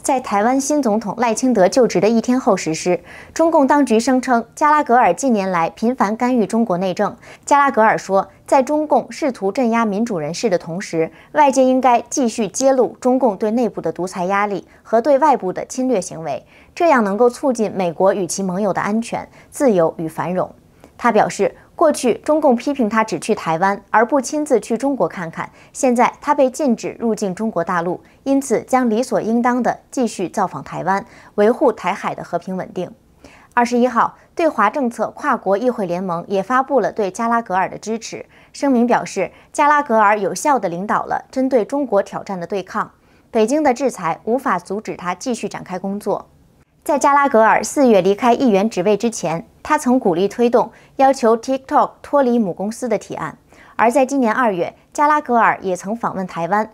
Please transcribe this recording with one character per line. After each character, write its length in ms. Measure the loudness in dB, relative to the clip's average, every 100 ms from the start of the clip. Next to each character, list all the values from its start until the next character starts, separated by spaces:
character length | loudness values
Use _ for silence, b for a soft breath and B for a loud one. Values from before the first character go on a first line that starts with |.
在 160 | -2 -2
台 240 | -2 0
湾 160 | 2 0
新 220 | 0 0
总 180 | 0 -2
统 140 | -4 -4
赖 160 | -2
清 200 | 0 0
德 160 | 4 4
就 180 | 4 2
职 140 | 4
的 80 | 2
一 100 | 2
天 180 | 0 0
后 200 | 2 0
实 160 | 0
施。 260 | -4 -2 -2 B B B
中 160 | 0 2
共 160 | 4 4
当 200 | 4 4
局 120 | 2
声 240 | 2 0
称， 240 | 2 0 -2 0
加 160 | 2
拉 120 | 2
格 140 | 4 4
尔 160 | 4
近 180 | 2 0
年 180 | 0 0
来 200 | 0 -2
频 260 | -2 -2 0
繁 220 | -2 -2
干 180 | 0 0
预 100 | 0
中 200 | 0 0
国 120 | 0
内 140 | -2
政。 220 | -2 -4 -4 B B 0
加 140 | 2
拉 120 | 4
格 100 | 4
尔 160 | 4 2
说， 300 | 0 0 0 B 0
在 160 | 2
中 240 | 2 0 0
共 240 | 0 -2
试 220 | -4 -4
图 180 | -2 -4
镇 200 | -2 0
压 160 | 0 0
民 180 | -2
主 160 | -2 -4
人 140 | -6
士 160 | -4 -2
的 80 | -2
同 240 | -2 -10
时， 280 | -6 -2 -2 B B
外 180 | 2 4
界 140 | 4
应 160 | 4 4
该 220 | 4 2 0
继 180 | -2 -2
续 180 | -2 -4
揭 240 | 0 2
露 240 | 2 0 0
中 180 | 0 2
共 200 | 0 0
对 140 | -2
内 180 | 0 -2
部 100 | -4
的 100 | -6
独 160 | -6 -6
裁 200 | -4 -2
压 220 | -2 -2
力 200 | -4 -10 b
和 160 | -2 0
对 180 | 4 4
外 180 | 4 2
部 160 | 0
的 100 | -6 -8
侵 200 | -4 -2
略 140 | -2
行 200 | -4 -8
为， 220 | -8 -8 -10 b b
这 160 | 0 2
样 120 | 4
能 140 | 2 2
够 140 | 2
促 240 | 2 -2
进 180 | 0 -2
美 220 | -2 -4
国 200 | 2 2
与 140 | 2 -2
其 160 | -4
盟 180 | -4 -2
友 120 | -2
的 80 | -2
安 200 | -2 -2
全、 240 | -4 -8 -10 B B
自 220 | 0 2
由 220 | 4 2 -2
与 120 | -8
繁 240 | -6 -4
荣。 200 | -4 -6 -8 _ b b b
他 140 | 0
表 160 | 2 2
示， 260 | 2 -2 -4 b 0
过 160 | 2
去 220 | 2 0 -2
中 200 | 0 2
共 160 | 4 2
批 180 | 0
评 140 | -2 0
他 160 | 0
只 160 | -2 -2
去 160 | -4 -4
台 220 | -2 0
湾 260 | 0 -2 0
而 140 | 2 2
不 160 | 2
亲 240 | 0 -4 0
自 160 | 0
去 160 | 0 -4
中 180 | -2 -2
国 140 | -2
看 200 | -4 -10
看， 200 | -10 -12 b b
现 200 | -2 0
在 160 | 4 2 0
他 120 | -2
被 160 | 2 2
禁 240 | 2 -2
止 220 | -2 -4 -6
入 160 | -4
境 220 | -2 -4 -4
中 160 | -4
国 100 | -4
大 200 | -2 -2
陆， 200 | -2 -6 b b
因 160 | -2 0
此 220 | 0 -2
将 280 | 0 0 0
理 140 | 0
所 160 | 0 -2
应 220 | 0 0
当 200 | 0 0
地 160 | -2 -4 _
继 160 | -4 -4
续 220 | -4 -6
造 180 | -2 -4
访 160 | -4
台 220 | -12 -8 -4
湾， 200 | -4 -4 B B 0
维 160 | 2
护 220 | 4 2
台 200 | 0 -4
海 220 | -6 -6 -10
的 80 |
和 160 | -8 -8
平 160 | -6 -8
稳 160 | -8
定。 160 | -8 -10 -12 _ _ B B B
二 120 | -2 0
十 120 | 2
一 80 | 2
号， 300 | 2 -2 -4 b
对 140 | -2 0
华 220 | 2 0
政 200 | 0 -4
策 200 | -4 -6
跨 260 | -6 -4 -2
国 220 | 0 0
议 120 | 0
会 160 | -2 -4
联 160 | -4
盟 220 | -4 -6 -4
也 120 | -4
发 220 | 0 0
布 160 | 2 0
了 100 | 0
对 180 | -2 -4
加 160 | -2 -2
拉 140 | -2
格 120 | -2
尔 140 | -2 -2
的 100 | -6
支 220 | -8 -8
持。 260 | -8 -14 -16 b b
声 180 | -4 0
明 160 | 2 2
表 160 | 0
示， 260 | -2 -4 -6 B B
加 160 | 0 2
拉 160 | 2
格 140 | 2 2
尔 200 | 4 2
有 160 | -2
效 240 | -2 0 0
地 120 | -2
领 180 | -6 -4
导 160 | -4
了 220 | -4 -6 -6
针 200 | -4 0
对 160 | 0 0
中 200 | -4 -2
国 160 | 0
挑 220 | -2 -6
战 160 | -10 -10
的 80 | -6
对 160 | -8
抗， 260 | -6 -8 -8 _ b b b
北 160 | 0 2
京 160 | 2
的 120 | 2
制 180 | 2 -2
裁 300 | -2 -6 -6
无 140 | -4 -2
法 200 | -2 -4
阻 220 | -4 -8
止 160 | -8 -10
他 180 | -8
继 220 | -6 -6 -6
续 140 | -6
展 120 | -10
开 160 | -10 -10
工 220 | -8 -8
作。 300 | -6 -6 -8 _ _ _ _ _ -4
在 140 | 0
加 160 | 2 2
拉 120 | 4
格 140 | 4
尔 220 | 4 4
四 240 | 0 2 4
月 120 | 4
离 140 | 4
开 180 | 2 2
议 180 | 2 2
员 200 | 2 0
职 140 | -2
位 120 | 0 0
之 140 | -2
前， 340 | -4 -6 -6 -8 _
他 120 | -4 -2
曾 240 | 2 0
鼓 140 | 2
励 140 | 0 0
推 200 | 0 2
动 240 | 2 0 B B B
要 140 | 2
求 240 | 4 2 0
TikTok 540 | 0 -6 0 0 0 -2
脱 180 | -2 0
离 160 | 2 2
母 160 | 0
公 180 | -4 -8
司 160 | -6 -4
的 80 | -4
提 200 | -6 -10
案。 200 | -10 -12 _ B B B
而 140 | 2
在 160 | 2 2
今 140 | 0
年 120 | 0
二 200 | 0 0
月， 200 | 0 -4 -8 b
加 140 | 0 2
拉 120 | 2
格 160 | 2 2
尔 220 | 4 2
也 120 | -2 -6
曾 200 | -6 -6
访 200 | -6 -6
问 120 | -8
台 200 | -6 -2
湾， 200 | -2 -2